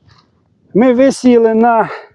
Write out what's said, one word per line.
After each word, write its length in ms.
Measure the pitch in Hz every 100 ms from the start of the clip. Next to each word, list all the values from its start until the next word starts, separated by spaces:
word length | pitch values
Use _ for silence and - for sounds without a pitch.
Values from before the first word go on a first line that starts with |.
| _ _ _ _ _ _ _
ми 180 | 180 254
висіяли 640 | 240 269 - 254 240 226
на 360 | 220 233 226 175 - -